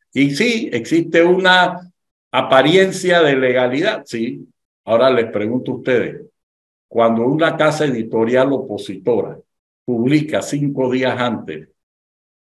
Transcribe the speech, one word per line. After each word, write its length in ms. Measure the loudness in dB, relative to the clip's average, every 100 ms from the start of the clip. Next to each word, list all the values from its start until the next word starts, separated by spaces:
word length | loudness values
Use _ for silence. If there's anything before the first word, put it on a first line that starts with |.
| _
Y 200 | 0 0
sí, 380 | 2 0 -2 -4
existe 500 | -6 -2 -2 2 2
una 680 | 4 4 4 4 2 -2 -14 _ _ _ _
apariencia 920 | -2 2 4 6 4 2 0 0 2
de 140 | 4 2
legalidad, 680 | 2 2 0 0 -2 -4
sí. 440 | -6 -6 -6 -8 -16 _ _ _ 0
Ahora 220 | 2 4
les 220 | 2 0
pregunto 400 | -2 -4 -4 -6
a 40 | -6
ustedes, 440 | 0 0 0 -8 -18 _ _ _ _ _ _
cuando 360 | 0 2 2 0
una 320 | 0 0 0
casa 280 | 0 0 -2
editorial 680 | -4 -4 -2 0 2 2
opositora 800 | -2 -6 -10 -10 -8 -2 -2 -2 -10 _ _ _ _
publica 600 | -6 -2 2 0 0 -4
cinco 480 | -4 -4 -4 -2 -2
días 280 | -2 -2 -2
antes 500 | -4 -6 -8 -14 -16 _ _ _ _ _ _ _